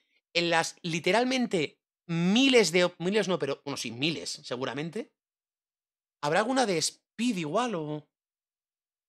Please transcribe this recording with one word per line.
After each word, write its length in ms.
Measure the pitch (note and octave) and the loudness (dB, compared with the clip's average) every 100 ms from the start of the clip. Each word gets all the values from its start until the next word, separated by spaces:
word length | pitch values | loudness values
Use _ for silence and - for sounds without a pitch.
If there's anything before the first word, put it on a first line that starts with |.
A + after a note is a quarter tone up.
| _ _ _ | _ _ _
en 160 | E3+ E3+ | -2 2
las 260 | E3 E3 - | 2 0 -6
literalmente 1000 | F3 E3 F3 G#3+ B3+ C4 A#3+ F3+ C3+ - _ _ - | -6 -2 2 2 2 0 0 0 -2 -6 _ _ -4
miles 640 | E3 F3 A3 C4+ B3 F3 | 0 2 4 6 6 4
de 140 | F3+ F3 | 2 2
op-, 120 | - | 0
miles 300 | E3+ G#3+ F#3 | -2 0 0
no, 100 | E3+ | 0
pero, 240 | C#3 C#3 | -2 -4
bueno, 120 | C#3+ B2+ | -8 -8
sí, 160 | A#2+ | -8
miles, 480 | A#2 D#3 A#2 E2+ - | -4 -4 -4 -8 -12
seguramente. 680 | - B2 C3 B2 E3 G#3 D4+ _ _ _ _ _ _ _ _ _ _ _ | -8 -6 -4 -6 -8 -8 -12 _ _ _ _ _ _ _ _ _ _ _
¿Habrá 200 | D3 F3 | 0 0
alguna 260 | A3+ C4 A3+ | 2 0 0
de 120 | E3 | 0
speed 580 | - - _ - B3 F#3 | -2 -6 _ -4 -2 -2
igual 400 | D3+ F#3+ B3 F3+ | -2 -2 -2 -4
o? 320 | D3+ D3+ - _ _ _ _ _ _ _ _ _ | -6 -8 -10 _ _ _ _ _ _ _ _ _